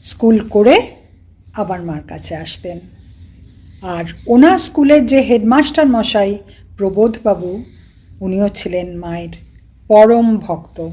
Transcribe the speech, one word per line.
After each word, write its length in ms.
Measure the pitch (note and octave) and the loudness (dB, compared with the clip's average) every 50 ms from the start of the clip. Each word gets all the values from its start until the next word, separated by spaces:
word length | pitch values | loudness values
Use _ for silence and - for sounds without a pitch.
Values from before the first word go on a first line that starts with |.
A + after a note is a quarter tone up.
| _ | _
স্কুল 360 | - - - - A3+ A3+ G#3+ - | -12 -8 -2 2 2 2 2 0
করে 440 | - - G#3 G#3 A#3+ D4+ G#4+ - - - - _ _ - _ _ _ _ _ _ - - | -2 0 4 6 6 6 4 2 -4 -16 -20 _ _ -20 _ _ _ _ _ _ -18 -10
আবার 300 | A3 G#3 E3+ F#3 F3+ E3+ | -10 -8 -8 -8 -10 -8
মার 200 | E3+ D#3 D3+ D3 | -10 -10 -12 -12
কাছে 320 | D3+ D#3+ D#3 - - F3 | -14 -16 -16 -14 -12 -12
আসতেন। 440 | D#3 D#3 - - - - F3+ E3+ E3+ F3+ F#3 - - - - - - - - - - - - - - - - - - | -12 -10 -12 -12 -12 -12 -14 -16 -16 -18 -20 -20 -20 -20 -20 -20 -20 -20 -20 -20 -20 -20 -20 -20 -20 -20 -20 -20 -16
আর 220 | G3 F#3 F3 E3+ E3+ E3+ - - - | -12 -10 -8 -8 -8 -10 -12 -16 -4
ওনার 300 | - A#3 B3 C4+ E4+ F#4+ | 0 4 6 6 6 4
স্কুলের 480 | F4+ - - - - C#4+ C#4 D4 D4+ B3+ | 2 -2 -4 -2 0 2 4 4 4 4
যে 160 | A3+ C4+ C4+ | 2 2 0
হেডমাস্টার 640 | C4 - A#3+ A#3 G#3 A3 B3 D4 D4 D4 - D#4+ D#4 | 2 2 0 0 2 2 2 2 0 0 0 0 0
মশাই 520 | C#4 B3 A3+ G#3 - - G#3+ G3+ G3 G3+ G3+ - - - _ - - - | 2 2 0 -2 -2 -2 -2 0 -2 -4 -8 -12 -20 -20 _ -20 -20 -10
প্রবোধবাবু, 840 | - G3+ F#3+ F#3 G3 A3 A#3 A3 - - A3 G3 E3 F3+ F3+ F#3 A3 B3 - - - - _ _ _ _ _ - - | -6 -6 -4 0 0 0 0 0 -4 -2 -4 -2 -2 -4 -10 -10 -10 -12 -16 -20 -20 -20 _ _ _ _ _ -20 -12
উনিও 300 | F#3+ F#3+ F#3 F#3+ G3+ G3+ | -8 -6 -4 -2 -4 -4
ছিলেন 480 | G3+ - - F#3 F3 F3+ F3+ F3+ F3 | -4 -8 -10 -6 -6 -6 -8 -8 -12
মায়ের 320 | F3 F3 E3+ E3+ E3+ E3+ E3 E3+ - - - _ - _ _ _ _ _ | -12 -12 -10 -10 -10 -12 -14 -16 -20 -20 -20 _ -20 _ _ _ _ _
পরম 500 | - G#3+ G#3 G#3+ A3 A#3 A#3 A#3 A3+ A3 | 4 6 6 8 8 6 2 2 0 0
ভক্ত। 520 | G#3 - - E3+ E3 E3 - - - E3 E3 | -2 -4 -8 -10 -10 -10 -20 -16 -14 -14 -14